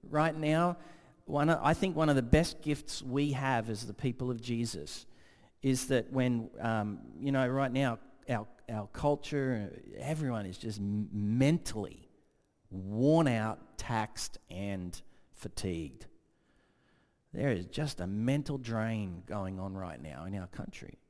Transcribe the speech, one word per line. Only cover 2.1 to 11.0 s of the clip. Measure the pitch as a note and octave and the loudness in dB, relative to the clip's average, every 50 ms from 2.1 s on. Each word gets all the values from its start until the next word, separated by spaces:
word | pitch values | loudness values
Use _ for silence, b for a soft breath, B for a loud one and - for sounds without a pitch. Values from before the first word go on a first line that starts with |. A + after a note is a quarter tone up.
of | C#3+ | 6
the | C3+ | 6
best | A#2+ A#2 A#2+ D#3 E3+ - - - | 6 8 6 6 6 4 -2 -4
gifts | - D3+ D3 - - - - - | -2 -2 -2 -2 -4 -8 -8 -8
we | D3 C3 B2 C#3+ D3 D3 | -6 -2 0 0 2 2
have | C#3 C3 C#3+ C3+ C3 A#2 G#2+ A2+ | 0 0 2 2 2 2 2 0
as | A2 G2+ A#2 | -4 -4 -6
the | G#2+ G2+ | -8 -8
people | - - C3 A#2 - B2+ B2 | -4 -2 -2 -2 -2 -4 -4
of | B2 A#2 | -4 -4
Jesus | A2 A#2+ A#2+ A#2 A#2 A2 - E2+ D2 D2+ - - - b b b b b b b b b b _ | -4 -4 -2 -2 -2 -2 -4 -8 -8 -10 -12 -12 -14 b b b b b b b b b b _
is | - C3+ C3 B2+ - | 0 2 2 2 2
that | - C3+ B2 A2+ - | 2 2 2 2 2
when, | C3 C3 B2+ B2+ B2 A#2 A2+ - - - | 0 2 2 4 2 0 -2 -6 -8 -4
um, | G2 A#2 A2+ A2 G#2 G#2+ G2+ - - A#1+ - D#2+ | -2 0 2 2 0 -2 -4 -8 -10 -14 -12 -6
you | A2+ C#3 | -2 0
know, | C#3 C3+ C3 | 2 2 2
right | B2 B2+ C3+ C#3 C3 | 2 2 2 2 2
now, | A#2+ C3 C#3 B2+ A2+ - - - - - - - | 2 2 2 2 0 -4 -8 -20 -20 -20 -4 -2
our, | B2 G#2+ G#2+ - - - - - | -2 -2 -2 -6 -14 -20 -10 -6
our | A2+ G#2+ G#2 G2 | -6 -6 -6 -6
culture, | - - - D3 D3 D3 - - D3 C#3+ C3+ C3 B2+ A2 G#2 F#2 - - - - - - | -6 0 2 2 2 2 0 -4 -2 0 0 0 0 0 -2 -6 -8 -12 -16 -16 -12 -8
everyone | C3 C3+ D#3+ D#3 D#3 C3 A#2+ A2 G2+ | -4 -4 -2 -2 0 0 0 -2 -4
is | F#2 F2+ - | -6 -8 -6
just | - A2+ G#2 G#2 | -6 -6 -4 -2
m-, | G2+ G2+ G#2 G#2 | -2 0 0 0